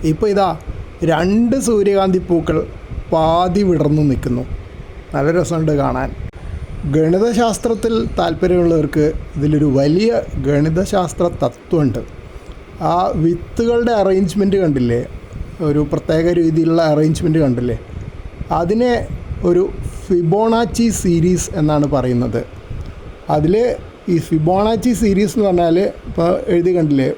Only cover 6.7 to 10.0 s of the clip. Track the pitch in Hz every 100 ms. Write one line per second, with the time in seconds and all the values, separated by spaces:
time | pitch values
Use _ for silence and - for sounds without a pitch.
6.7 | - 147 143 156 180 233 220 233 196 240
7.7 | 220 226 226 226 - 170 156 185 180 170
8.7 | 165 151 151 151 160 - - 147 151 147
9.7 | 135 139 170